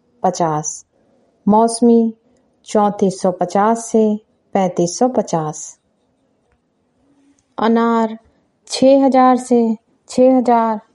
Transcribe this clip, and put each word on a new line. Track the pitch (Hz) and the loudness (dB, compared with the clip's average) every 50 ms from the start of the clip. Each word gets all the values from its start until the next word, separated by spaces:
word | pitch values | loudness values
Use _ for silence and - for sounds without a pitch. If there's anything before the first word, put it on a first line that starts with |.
| _ _ _ _ - | _ _ _ _ -4
पचास, | 190 180 - 180 160 156 151 160 - - - - _ _ _ _ _ _ _ _ _ _ _ _ | -4 -2 -2 -2 -4 -4 -4 -6 -8 -12 -14 -18 _ _ _ _ _ _ _ _ _ _ _ _
मौसमी | 202 208 220 226 233 233 - 240 233 233 233 226 226 220 - _ _ _ _ _ _ _ _ _ | 0 2 2 2 0 0 0 2 2 4 4 2 0 -4 -8 _ _ _ _ _ _ _ _ _
चौंतीस | - - 214 208 202 202 - 208 190 180 - - | -6 -2 -2 -2 -2 -2 -2 -2 -2 -2 -2 -4
सौ | 190 180 | -4 -4
पचास | 185 180 175 - 202 202 220 233 233 - | -4 -6 -4 -2 0 0 0 0 -2 -4
से | - - 220 220 214 214 214 - _ _ _ _ _ - | -2 -2 0 0 0 -2 -4 -8 _ _ _ _ _ -4
पैंतीस | 202 190 180 180 - 175 175 - - | -2 -2 -2 -2 -2 -4 -4 -2 -2
सौ | 247 254 | -2 -2
पचास, | 254 247 202 - - 165 156 151 156 - - - - _ _ _ _ _ _ _ _ _ _ _ _ _ _ _ _ _ _ _ _ _ _ _ _ _ _ _ _ _ _ _ _ _ _ _ _ - | 0 -2 -4 -4 -4 -6 -6 -6 -10 -12 -16 -20 -20 _ _ _ _ _ _ _ _ _ _ _ _ _ _ _ _ _ _ _ _ _ _ _ _ _ _ _ _ _ _ _ _ _ _ _ _ -4
अनार | 220 226 226 226 233 233 233 226 226 220 226 226 _ _ _ _ _ _ _ _ _ - | -2 0 0 0 0 0 0 0 -2 -4 -6 -10 _ _ _ _ _ _ _ _ _ -14
छह | - - 262 262 277 277 269 | -4 2 4 4 4 4 4
हजार | 269 247 262 254 254 254 | 4 4 4 4 4 4
से | 247 254 - 247 240 233 226 220 - _ _ _ _ _ - | 2 0 0 0 0 2 0 -2 -6 _ _ _ _ _ -6
छह | - - 254 262 262 | 0 2 4 4 4
हजार | 262 233 247 240 233 226 226 220 214 - _ _ | 4 2 2 2 2 0 -2 -4 -6 -10 _ _